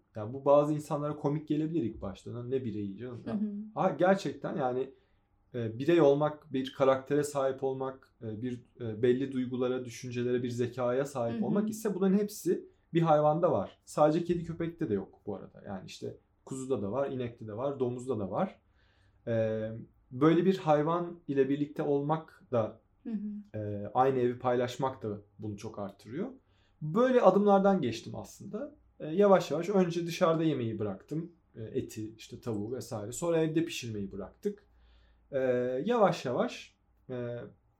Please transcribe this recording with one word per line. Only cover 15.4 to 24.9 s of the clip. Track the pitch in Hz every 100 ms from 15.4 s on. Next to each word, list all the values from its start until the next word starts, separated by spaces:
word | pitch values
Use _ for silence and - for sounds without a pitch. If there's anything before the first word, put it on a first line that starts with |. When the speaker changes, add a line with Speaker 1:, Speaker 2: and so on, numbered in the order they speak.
| 104 - -
Speaker 1:
Yani | 98 -
işte | - 117 - _ _ -
kuzuda | 131 131 117
da | 98
var, | 127 139
inekte | 127 120 - 110
de | 104
var, | 143 135
domuzda | 123 123 127 110
da | 95
var. | 117 196 - _ _ _ _ _ _ 117
E, | 113 110 110 110 110 - _ _
böyle | 127 156 170 185
bir | 185
hayvan | 156 151 151 175 175 - -
ile | 139 131
birlikte | 143 143 -
olmak | 147 143 143 160 - - -
da, | 117 107 - _ _
Speaker 2:
Hı | 233
hı. | 208 208 208 - 107
Speaker 1:
e, | 104 104 104
aynı | 127 135 131
evi | 123 123
paylaşmak | 131 123 120 - 135